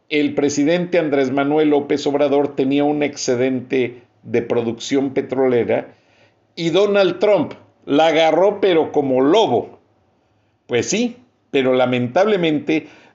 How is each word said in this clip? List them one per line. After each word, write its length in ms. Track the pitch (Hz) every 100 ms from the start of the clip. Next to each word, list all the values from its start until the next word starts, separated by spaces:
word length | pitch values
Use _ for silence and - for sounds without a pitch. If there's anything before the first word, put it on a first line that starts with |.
| -
el 260 | 147 147
presidente 640 | 147 143 143 143 175 175 175
Andrés 340 | 156 139 131
Manuel 380 | 139 139 151 151
López 360 | 147 143 147 147
Obrador 480 | 139 147 143 139
tenía 300 | - 135 143
un 180 | 147 151
excedente 1000 | 143 - - 123 131 127 127 135 123 - _ _
de 200 | 117 117
producción 680 | 120 120 117 113 - 139 139
petrolera 880 | 139 120 127 131 120 98 123 - - _ _ _ _ _
y 160 | - 165
Donald 480 | 170 208 202 185 -
Trump 360 | 214 190 139 - - _
la 220 | - 143 160
agarró, 520 | 156 160 156 196 202
pero 320 | 202 160 -
como 280 | 151 139 127
lobo. 600 | 139 208 175 113 - - _ _ _ _ _ _ _ _ -
Pues 220 | 120 -
sí, 280 | 190 240 - _ _ _
pero 240 | 143 131
lamentablemente 1120 | 127 127 123 123 147 208 196 165 147 147 156 151 - -